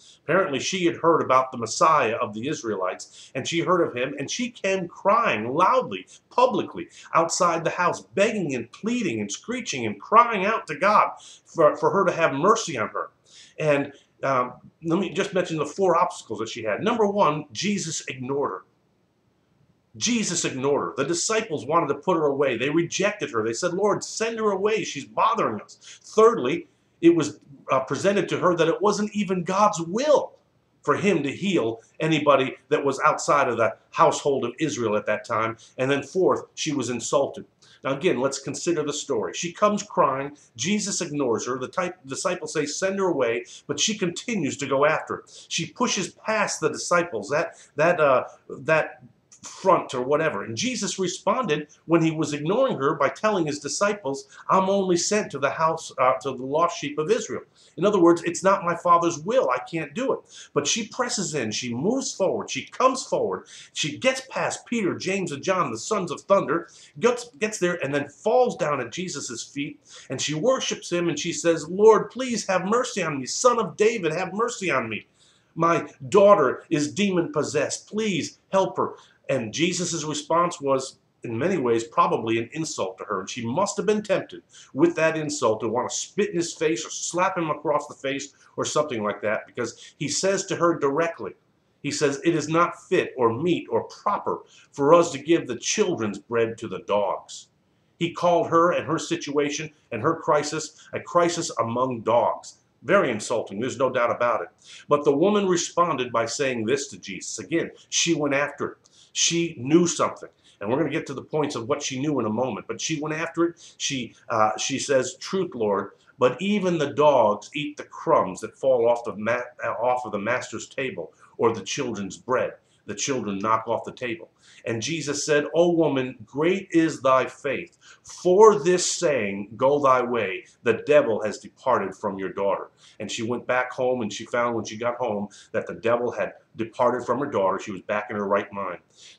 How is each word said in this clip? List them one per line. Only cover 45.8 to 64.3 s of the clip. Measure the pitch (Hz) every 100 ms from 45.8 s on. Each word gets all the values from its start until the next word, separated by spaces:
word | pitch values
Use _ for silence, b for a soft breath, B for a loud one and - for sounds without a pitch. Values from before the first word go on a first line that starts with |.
| 240 208 175
past | - - 220 190 -
the | 151
disciples, | 120 - 175 175 110 101
that, | 147 170 B B -
that, | 160 165
uh, | 147 123 - B B
that | - 135 156 - - 127 _ _ -
front | - - 190 165 - 127
or |
whatever. | 127 147 160 98
And | 104 113
Jesus | 233 233 190 -
responded | 185 - - 240 214 151 151 b b
when | 165
he | 160
was | 156 147
ignoring | 147 151 220 262 147
her | 139
by | 151 135
telling | - 214 202 156
his | -
disciples, | 143 - 202 208 135 135 - B B
"I'm | 180 190
only | 196 185 170
sent | - 208 -
to | 139
the | 135
house, | 139 160 165 - -
uh, | 127 -
to | 139 120
the | 131
lost | 151 170 -
sheep | 143 -
of | 156
Israel." | 233 - 101 - b b b
In |
other | 196 202
words, | 170 170
"It's | 175 170
not | 185 196
my | 175 170
Father's | 175 165 165 147
will. | 170 254 135
I | 127
can't | - 165 143 151
do | 254
it." | 175 - B B
But | 147 143
she | 220 233
presses | - 240 220 160
in. | 147 110
She | 107 123
moves | 117 175 269 -
forward. | - 185 110 -
She | 135 -
comes | - 254 254
forward. | - 165 110 92 - B B
She | - 156 143
gets | 254 254
past | -